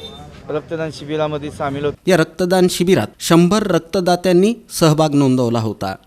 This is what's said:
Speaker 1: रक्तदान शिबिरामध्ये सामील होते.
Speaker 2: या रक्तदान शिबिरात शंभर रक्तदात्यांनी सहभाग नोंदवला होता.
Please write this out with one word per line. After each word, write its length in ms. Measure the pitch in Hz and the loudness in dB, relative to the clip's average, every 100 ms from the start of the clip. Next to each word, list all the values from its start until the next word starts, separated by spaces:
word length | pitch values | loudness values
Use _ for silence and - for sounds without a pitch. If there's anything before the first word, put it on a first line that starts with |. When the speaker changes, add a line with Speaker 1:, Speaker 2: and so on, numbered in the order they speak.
| - - - - - | -18 -18 -20 -18 -8
Speaker 1:
रक्तदान 420 | 151 147 165 160 | -8 -6 -8 -8
शिबिरामध्ये 580 | 139 147 151 151 151 147 | -10 -8 -4 -4 -4 -8
सामील 340 | - 147 139 | -8 -6 -4
होते. 260 | 143 - - | -6 -4 0
Speaker 2:
या 60 | 175 | 2
रक्तदान 520 | 160 - 180 185 180 | 2 -2 0 2 2
शिबिरात 500 | - 180 170 104 - | 0 0 2 0 -6
शंभर 460 | - 170 175 208 214 | 2 4 4 2 0
रक्तदात्यांनी 880 | 165 - 196 180 175 185 175 202 233 - | -2 -2 -2 0 0 2 2 2 0 -8
सहभाग 440 | - 160 151 156 | 0 2 4 2
नोंदवला 460 | 143 139 127 120 117 | 2 2 2 0 0
होता. 340 | 110 101 95 95 | -2 -6 -8 -10